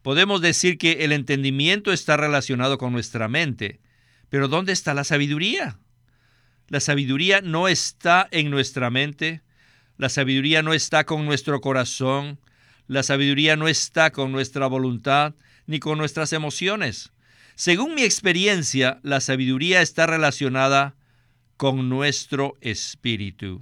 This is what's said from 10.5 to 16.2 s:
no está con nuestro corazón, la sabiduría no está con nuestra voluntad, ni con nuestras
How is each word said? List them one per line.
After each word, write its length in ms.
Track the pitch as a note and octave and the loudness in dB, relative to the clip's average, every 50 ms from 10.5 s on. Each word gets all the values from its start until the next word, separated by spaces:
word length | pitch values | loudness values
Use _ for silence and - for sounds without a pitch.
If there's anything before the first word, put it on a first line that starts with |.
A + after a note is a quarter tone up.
| D#3+ D#3+ D#3 | 2 2 2
no 100 | D#3 D#3+ | 2 0
está 300 | D3 - - - D#3 D3+ | 0 0 2 2 2 2
con 220 | - D#3+ D3+ D3+ | 2 -2 -2 0
nuestro 340 | D3 D3 C3 - D#3 C#3+ C3+ | 0 -2 -2 0 -2 -2 -2
corazón, 800 | - C#3 C3+ C3 B2 A#2+ - - C3 C3 C3+ C#3 C#3+ D3 C#3+ - _ _ _ _ _ _ _ _ _ | 0 0 0 0 0 -2 -4 -2 -2 0 0 -2 -4 -6 -12 -14 _ _ _ _ _ _ _ _ _
la 160 | - C3 C#3 C3 | -4 -2 -2 0
sabiduría 540 | - C#3 C#3 C#3 C#3 C#3+ C#3 D3+ D#3 D#3 | 0 0 2 2 2 2 2 4 4 4
no 100 | D3+ D#3 | 4 2
está 440 | D#3+ D3+ - - - _ E3+ D#3+ D#3 | 0 0 0 -2 -2 _ 2 2 2
con 200 | - - C3+ C3 | 2 -2 -4 -2
nuestra 360 | C3+ C3+ C3+ C3 - C#3+ C3+ | -2 -4 -4 -4 -2 -2 -2
voluntad, 680 | C3+ C3 C3 C3 B2+ B2 A2 A2+ C#3 C3+ C#3+ D3 D3+ D3+ _ _ _ _ _ _ | 0 0 0 0 -2 -2 -2 0 2 2 2 2 0 -4 _ _ _ _ _ _
ni 120 | - D#3 D3+ | -6 -6 -4
con 180 | - D#3 D3+ | -2 -4 -2
nuestras 340 | D3+ D#3 D3 - D#3+ | -2 -2 -4 -2 -4